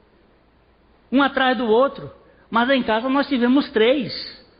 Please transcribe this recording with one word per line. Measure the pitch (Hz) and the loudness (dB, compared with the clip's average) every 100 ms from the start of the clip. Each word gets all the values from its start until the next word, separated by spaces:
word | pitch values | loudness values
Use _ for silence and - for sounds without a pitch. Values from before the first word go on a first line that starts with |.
| _ _ _ _ _ _ _ _ _ _ _ | _ _ _ _ _ _ _ _ _ _ _
um | 254 | 0
atrás | 269 269 262 247 | 0 0 -2 0
do | 240 | 2
outro. | 220 269 269 139 - _ _ _ | 2 2 -2 -14 -18 _ _ _
Mas | 220 240 | -2 0
lá | 269 | 0
em | |
casa | 240 220 262 | 0 -2 0
nós | 277 277 | -2 -2
tivemos | 262 240 277 - | 0 2 2 2
três. | 220 226 294 202 - - - _ | 0 2 2 -2 -10 -16 -20 _